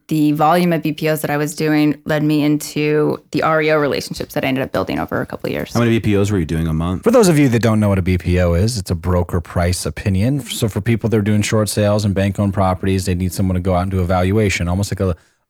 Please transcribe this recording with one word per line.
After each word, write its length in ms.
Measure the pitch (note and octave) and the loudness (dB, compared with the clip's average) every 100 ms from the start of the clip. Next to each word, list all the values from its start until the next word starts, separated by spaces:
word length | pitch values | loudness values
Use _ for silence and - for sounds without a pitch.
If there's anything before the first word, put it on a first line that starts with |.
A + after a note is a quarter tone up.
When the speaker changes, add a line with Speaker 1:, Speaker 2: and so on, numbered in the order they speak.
| - | -4
Speaker 1:
the 260 | D#3 D3+ | 0 2
volume 380 | D3 D3+ F3+ F3 | 2 2 4 2
of 80 | E3 | 0
B 80 | D#3+ | -2
P 160 | D3+ D#3 | -2 -2
Os 120 | D3+ | -2
that 100 | D3 | -2
I 60 | D3 | -2
was 180 | D3+ D3+ | -2 -2
doing 440 | D#3 D3+ D3+ D3 - | 0 2 2 0 -2
led 160 | D3+ | -2
me 200 | D3+ D3+ | 0 2
into 760 | D3 D3+ - D3+ D3+ D3+ D3+ - - | 2 0 -2 -4 0 0 0 -2 -4
the 100 | D3 | -2
R 180 | D#3+ D#3 | 0 2
E 100 | D#3 | 2
O 60 | D#3 | 2
relationships 560 | C#3+ - - - - D3 | 2 -2 -6 -10 -8 -4
that 80 | |
I 40 | C3+ | -2
ended 160 | C3 | -2
up 80 | - | -2
building 280 | - - D2 | -4 -4 -4
over 200 | D#2+ A#2+ | -4 -6
a 40 | - | -6
couple 220 | - - | -8 -6
of 40 | |
years. 200 | C#2 - | -6 -4
Speaker 2:
How 60 | A#2 | 0
many 120 | A#2 | 0
B 80 | A2+ | 2
P 180 | A2 G2 | 2 2
Os 120 | G2+ | 2
were 60 | G2+ | 0
you 80 | D2+ | 0
doing 220 | D#2+ E2 | -2 -2
a 60 | |
month? 300 | D#2+ E2+ F#2 | -2 -2 -2
Speaker 3:
For 80 | A#3 | 2
those 160 | B3 F#3 | 4 6
of 120 | D3 | 4
you 80 | C#3 | 4
that 120 | A#2 | 4
don't 180 | A2+ G#2+ | 2 2
know 100 | G#2 | 2
what 80 | F#2+ | 2
a 60 | |
B 140 | F2+ F2+ | 2 0
P 220 | F2+ F2+ | 2 2
O 120 | F2+ | 2
is, 240 | E2+ A2+ A#2+ | 2 0 -2
it's 140 | - | -4
a 40 | E2+ | -4
broker 440 | F2+ F2+ F2 F2+ | 0 0 0 -4
price 460 | - F2+ F2 F#2 D2+ | -4 -2 0 -2 -4
opinion. 560 | - G2+ F#2+ A#2 C#3+ | -6 -2 0 0 -2
So 260 | B2 - A2+ | -6 -4 -4
for 140 | G2+ | -2
people 280 | A#2 A2+ A2 | 0 0 0
that 80 | A2 | 0
are 40 | |
doing 180 | G2+ G#2+ | 2 0
short 280 | - A2 G#2 | 2 0 0
sales 360 | - G#2 G#2 G2+ | 0 2 2 0
and 80 | |
bank-owned 400 | F#2 G2 F#2+ G2+ | 0 0 0 0
properties, 520 | F#2+ F#2 F2+ G2 F#2+ F#2 | 0 0 0 0 -2 -2
they 100 | F2+ | -2
need 160 | F#2 | -2
someone 220 | - F#2+ F2+ | -2 -2 0
to 60 | |
go 120 | F#2 F2+ | 0 0
out 80 | |
and 80 | F#2 | 0
do 80 | F#2+ | -2
a 60 | F2 | 0
valuation, 640 | F2+ F#2 G#2+ G#2 - F2 | 0 2 2 0 0 -2
almost 240 | F#2 G2+ | -2 -2
like 80 | G2 | -2
a, 160 | F#2+ D#2+ _ _ _ | -2 -4 _ _ _